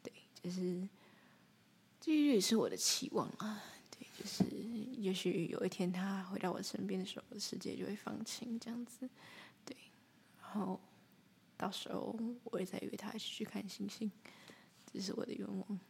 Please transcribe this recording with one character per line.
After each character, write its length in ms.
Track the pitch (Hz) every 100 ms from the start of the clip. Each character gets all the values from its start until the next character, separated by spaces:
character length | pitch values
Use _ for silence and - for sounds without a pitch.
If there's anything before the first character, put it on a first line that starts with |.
对， 100 | - - - -
就 140 | 175
是 380 | 180 180 180 190 - - - - - - - - - - -
这 160 | - 311
也 240 | 294 233
是 160 | 185 226
我 140 | 127
的 80 | 90
期 320 | - - -
望 140 | 208 - -
啊。 220 | 214 214 - - -
对， 180 | - - -
就 80 | 202
是 180 | - -
也 680 | - 220 233 220 254 196
许 360 | 190 180 185 170
有 180 | - 190
一 40 |
天 220 | - 180
他 320 | 180 190 196 185
回 120 | 196
到 140 | 185
我 100 | -
身 240 | 196 - 190
边 140 | 190
的 60 | 190
时 120 | -
候， 80 | -
我 40 |
的 60 | 208
世 180 | - -
界 180 | - -
就 120 | 185
会 80 | 208
放 280 | - 214
晴 360 | 226 - 233 226
这 100 | 233
样 160 | 233 240
子。 240 | - 254 - - - - - -
对， 100 | - - - - - - -
然 120 | -
后 280 | 208 190 190 - - - - - - - -
到 140 | 196
时 200 | - -
候 240 | - - 220 226 240
我 80 | -
会 120 | -
再 140 | 185 -
约 120 | 202
他 220 | - 208
一 40 | 220
起 160 | 208
去 100 | -
看 240 | 214 202 202
星 220 | - 202
星， 220 | - 214 - - - - - - - -
这 160 | -
是 100 | 196 -
我 100 | -
的 80 |
愿 140 | - 202
望。 320 | 196 - 196 -